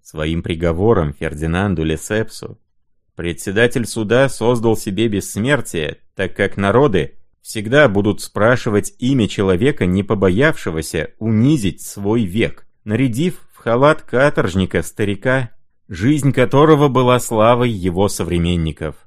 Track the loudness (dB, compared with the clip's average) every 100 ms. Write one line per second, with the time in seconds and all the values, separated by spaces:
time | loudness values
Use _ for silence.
0 | -16 -8 -4 -4 -4 -4 -2 0 2 2
1 | 0 -4 -8 -6 -4 -2 -2 -2 -2 -4
2 | -4 -4 -4 -10 -16 -18 _ _ _ _
3 | _ -8 -6 -6 -4 2 2 2 -4 -4
4 | 0 2 2 0 0 2 2 0 -2 -2
5 | 0 -2 -4 -4 0 0 -2 -6 -6 -8
6 | _ -6 -6 -2 -2 0 0 2 2 2
7 | -2 -8 -20 _ -14 -10 0 2 4 4
8 | 0 -2 -4 0 2 2 2 0 -2 -6
9 | -2 0 0 0 0 2 2 0 0 0
10 | 0 2 2 4 2 0 -6 -6 -6 -6
11 | -6 -6 -2 2 4 2 0 -6 -14 -8
12 | -2 -2 -2 -2 -2 -4 -16 _ -6 -2
13 | 0 0 -2 -4 -16 -10 -2 2 2 2
14 | -2 0 2 2 -2 0 0 -2 -4 -4
15 | -4 -2 -2 -2 -2 -10 _ _ _ -4
16 | 0 2 0 2 2 4 6 6 4 4
17 | 4 2 0 2 4 4 0 -2 -2 0
18 | 0 0 -2 0 0 0 -2 -4 -10 -10